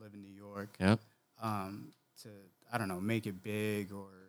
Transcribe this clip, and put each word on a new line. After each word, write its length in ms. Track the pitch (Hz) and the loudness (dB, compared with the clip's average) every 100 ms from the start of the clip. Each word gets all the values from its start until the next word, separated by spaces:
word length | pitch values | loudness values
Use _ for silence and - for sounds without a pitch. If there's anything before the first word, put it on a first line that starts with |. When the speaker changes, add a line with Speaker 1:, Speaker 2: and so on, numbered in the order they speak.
Speaker 1:
live 120 | 107 | -14
in 80 | 101 | -16
New 120 | 98 | -16
York," 360 | 98 101 101 104 - | -14 -12 -8 -8 2
Speaker 2:
Yep. 200 | 92 110 - _ _ - | 6 6 4 _ _ -6
Speaker 1:
um, 520 | 113 104 95 101 - - _ - | -2 -2 -2 -6 -10 -16 _ -20
to, 60 | 113 101 98 - - | -18 -18 -20 -20 -4
I 60 | 117 | -2
don't 100 | 101 | 0
know, 120 | 90 | 0
make 260 | 101 113 107 | 2 2 2
it 140 | 92 | -4
big 480 | 110 107 107 104 95 | -2 0 2 2 -2
or 160 | 98 98 95 | -6 -12 -16